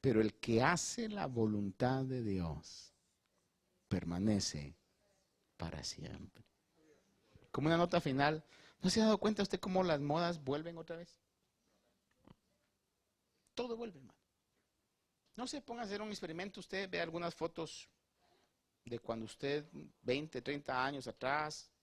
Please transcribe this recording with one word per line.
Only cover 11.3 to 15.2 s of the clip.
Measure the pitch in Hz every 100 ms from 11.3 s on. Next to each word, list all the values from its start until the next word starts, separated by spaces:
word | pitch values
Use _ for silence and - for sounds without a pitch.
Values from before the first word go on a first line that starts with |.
| _ _ _ _ _ _ _ _ _ - - _ _ _ _ _ _ _ _ _ _ _
Todo | - 240 226
vuelve, | 233 160
hermano. | 127 - _ _ _ _ _ _ _ _ _ _